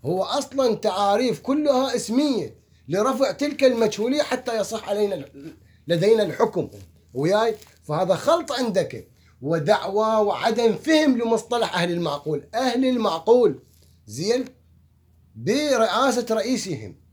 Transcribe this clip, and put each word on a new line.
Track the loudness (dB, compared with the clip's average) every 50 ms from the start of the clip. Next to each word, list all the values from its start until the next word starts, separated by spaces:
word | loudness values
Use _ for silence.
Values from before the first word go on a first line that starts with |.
| -4
هو | -4 -2 -2 -2
أصلًا | -2 -2 -4 -4 -4 -2 0 2 2 0
تعاريف | 0 -2 -2 0 0 2 2 2 2 2 0 -2 -4
كلها | -2 -2 0 0 2 2 2 2 2 0 -2
اسمية | -4 -4 0 0 0 2 2 0 -2 -4 -6 -10 -16 _ _ _ _ _ -4
لرفع | -2 0 0 0 2 2 0 0
تلك | 0 -2 -4 -4 0 4 4
المجهولية | 4 4 4 0 0 0 -2 -2 -2 0 -2 0
حتى | -2 -2 -6 -4 -4 -4 -4
يصح | -4 -4 -6 -10 -6 -4
علينا | -2 0 0 -2 -2
ال-، | -6 -10 -14 -18 -18 -18 -18 -18 -20 -20 _ _ _ _ -2
لدينا | 0 2 4 4 6 4 4
الحكم. | 0 2 0 0 0 0 -4 -6 -6 -8 -18 -20 -20 _ _ _ _ -6
وياي؟ | -2 0 2 2 2 2 0 -2 -4 -10 -20 _ _ _
فهذا | -6 -2 -2 0 0 0
خلط | 0 2 0 0 0 0 -4 -4
عندك | -4 -4 -2 0 -2 -2 -2 -6 -14 -16 _ _ _ _ _ _ _ -6
ودعوة | -4 -4 -2 2 2 2 2 0 -2 0 0 0 2 2 2
وعدم | 2 2 0 0 0 0 0 2 2 2 2
فهم | 0 0 2 2 4 4 4 2 2
لمصطلح | 2 0 0 0 0 -2 -2 -2 -2 0 0
أهل | -2 0 0 0
المعقول. | -2 -2 -4 -4 -4 -4 -4 -4 -4 -6 -6 -6
أهل | -2 -2 0 0 2 2
المعقول، | 2 2 2 0 0 -2 -2 4 4 6 6 6 4 2 0 -10 _ _ _ _ _ _ _ _
زين، | -16 -10 -6 -2 -2 0 -2 -2 -6 -12 _ _ _ _ _ _ _ _ _ _ _ _ _ _ _ _
برئاسة | -8 -4 -2 0 0 0 0 2 2 2 2 2 2 2 2 0 -2 -2 -2
رئيسهم | -2 -2 0 -2 -2 -4 -4 -6 -8 -8 -10 -14 -16 _ _ _